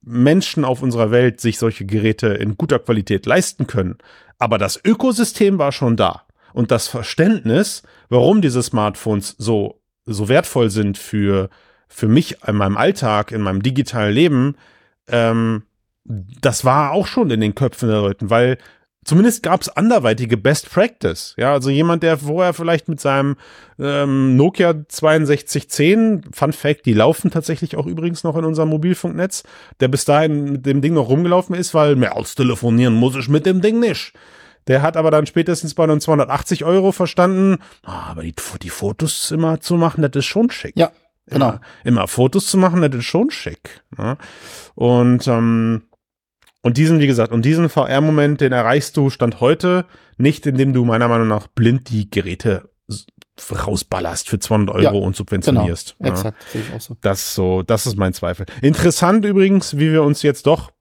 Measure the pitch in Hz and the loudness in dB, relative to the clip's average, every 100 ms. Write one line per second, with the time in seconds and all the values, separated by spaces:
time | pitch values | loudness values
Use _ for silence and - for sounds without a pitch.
0 | - 120 131 180 - - 131 127 131 117 | -6 0 2 2 0 -4 -2 -2 -2 -2
1 | 110 120 127 107 120 107 117 - 98 107 | 2 4 2 0 -4 -2 -4 -4 -4 0
2 | 110 107 113 104 107 98 160 131 - 110 | 0 0 -2 -2 -4 -4 -2 -2 0 -2
3 | 95 98 - 160 180 - 131 110 92 - | 0 -4 0 0 0 -6 -6 -4 -4 -6
4 | _ - _ _ 117 107 98 - 190 220 | _ -20 _ _ -2 0 -2 -2 -2 0
5 | 262 220 220 - 202 196 143 - 127 113 | 0 0 -2 2 0 2 -2 0 -2 2
6 | 95 - _ _ _ - 117 120 - 123 | 0 -2 _ _ _ -4 0 0 -2 -10
7 | - - 175 214 110 131 202 - _ _ | -8 2 2 2 0 0 0 -6 _ _
8 | _ 123 135 214 160 123 117 117 104 98 | _ 2 4 4 2 0 -2 -2 -2 -4
9 | 113 104 101 - 107 110 101 - _ _ | -4 -4 -6 -8 -2 -2 -2 -10 _ _
10 | - 104 104 139 - 131 113 104 104 98 | -12 -8 0 0 0 0 0 0 -2 -4
11 | - 107 101 98 98 _ _ _ _ - | -6 -4 0 0 -4 _ _ _ _ -4
12 | 110 123 - - - 104 98 101 147 196 | 2 2 0 -8 -4 -2 0 0 0 0
13 | 123 107 107 113 98 95 117 131 127 120 | -2 -2 -2 -4 -4 -2 -2 -2 -4 -2
14 | 104 110 170 135 135 139 _ _ _ _ | 0 2 2 2 0 -4 _ _ _ _
15 | - 120 113 113 113 110 - _ _ _ | -4 0 0 0 -2 -4 -10 _ _ _
16 | - 107 95 - 139 117 131 139 147 170 | -12 -12 -12 -2 -2 0 0 2 0 -2
17 | 185 - 196 113 107 101 131 - 117 107 | -2 -2 0 2 0 0 -4 -2 -2 0
18 | 101 98 104 113 123 127 - _ _ _ | 0 -4 0 2 2 0 -10 _ _ _
19 | - 160 233 226 - 185 - - 220 233 | 2 4 4 2 -2 -2 -2 -2 2 2
20 | 120 113 120 113 117 151 - - 226 _ | 2 0 0 0 2 0 -2 0 0 _
21 | - 82 - - 123 143 131 139 170 165 | -6 -6 -12 -4 0 0 0 0 0 0
22 | 165 156 143 160 180 170 165 165 - 151 | 0 -2 -2 -2 -2 -2 -2 -2 -4 -4
23 | 143 139 139 139 - - - - 143 143 | -2 0 -2 -6 -14 -20 -20 -8 -4 -2
24 | 143 135 131 127 160 - 175 156 147 - | 0 0 2 4 2 2 0 0 -8 -2
25 | 156 156 143 143 - 143 - - 147 214 | 2 2 2 -2 -2 -8 -6 0 2 4
26 | 220 196 - - 151 - 147 151 - 107 | 2 0 -6 -4 -4 -2 -2 -2 2 4
27 | 120 160 185 165 156 160 175 - 143 165 | 4 4 -2 -2 -4 -6 -6 -6 -6 -6
28 | 170 170 165 156 160 156 156 156 170 180 | -6 -4 -4 -2 -2 -2 0 0 0 -2
29 | 175 165 190 - - - - - 127 127 | -4 -4 -6 -6 -16 -20 -20 -2 0 0
30 | - 147 156 147 143 139 135 139 143 165 | 2 2 2 0 -2 -4 0 0 2 0
31 | 117 139 175 180 180 175 175 160 151 135 | 2 2 2 0 0 -6 -2 2 4 4
32 | 113 - 110 - 127 113 120 117 127 113 | 2 -2 -8 -2 0 0 0 2 4 4
33 | 123 135 120 147 170 185 208 226 233 143 | 2 -2 0 0 2 2 2 2 0 -2
34 | - _ - - - _ - 131 151 160 | -10 _ -20 -20 -20 _ 0 2 2 2
35 | 160 151 147 - 165 165 160 - 160 151 | 4 2 2 -2 0 -2 -4 0 2 2
36 | - 151 127 139 - 180 151 185 190 185 | 2 0 2 -2 -4 -4 2 2 2 0
37 | 175 - 180 185 196 190 - _ - 98 | -2 2 2 2 2 0 -4 _ -16 -14
38 | 78 82 82 - - 92 90 - 101 104 | -12 -12 -12 -10 -14 -12 -14 -6 -6 -2
39 | 156 - - 156 165 160 - 175 165 - | -4 -4 -4 -2 0 -2 -2 0 0 0
40 | 147 139 135 196 240 - 143 - 165 _ | 0 0 -2 0 0 -2 -8 0 0 _
41 | _ _ _ 135 127 104 - - - 117 | _ _ _ 0 0 -2 -14 -10 0 0
42 | 92 - 127 196 - 190 185 175 151 131 | 0 0 2 2 0 2 2 2 0 -2
43 | 117 170 262 - - - - - _ - | -2 -2 -2 -4 -12 -12 -18 -20 _ -8
44 | 104 143 - - - - - - 120 123 | -8 -8 -12 -20 -20 -20 -20 -2 2 4
45 | 120 123 135 117 117 117 113 113 _ _ | 4 2 2 0 2 0 0 -2 _ _
46 | _ _ _ _ _ _ 123 120 160 165 | _ _ _ _ _ _ -2 2 4 4
47 | 143 120 110 117 123 160 165 - 135 135 | 4 2 0 0 2 2 2 0 0 0
48 | 156 151 147 147 135 123 113 143 - - | 2 2 2 2 0 2 2 0 0 -2
49 | 139 - 120 - 123 156 180 180 175 _ | -2 0 -4 0 0 2 2 0 -2 _
50 | _ - 131 - 147 131 135 127 120 113 | _ 0 0 2 -2 0 2 2 2 2
51 | 120 117 113 107 - - 113 123 - 110 | 2 2 2 -2 -4 2 2 2 -2 -4
52 | 104 101 92 92 117 95 - _ - 101 | -2 -4 -4 -4 -2 -4 -8 _ -14 -14
53 | - _ _ _ - - - - - 92 | -14 _ _ _ -12 -8 -4 -6 -4 -6
54 | 85 90 - 101 - 107 98 - - 101 | -4 -8 -6 -6 -2 0 0 2 2 2
55 | 98 95 101 98 117 123 95 82 - _ | -2 -6 -6 -2 0 2 0 -4 -12 _
56 | - 92 107 - - 117 113 120 - 120 | -4 -4 -6 -10 -12 -10 -10 -12 -14 -6
57 | 101 95 - - 92 92 90 113 127 98 | -4 -4 -6 -2 0 0 0 -2 -2 -2
58 | 95 90 87 90 95 - 135 156 170 - | -2 -2 -6 -6 -10 0 0 4 2 2
59 | 175 220 208 196 190 196 - 143 156 156 | 2 2 2 2 4 2 0 -2 2 4
60 | 147 143 147 135 139 160 - _ | 2 2 0 0 0 0 -2 _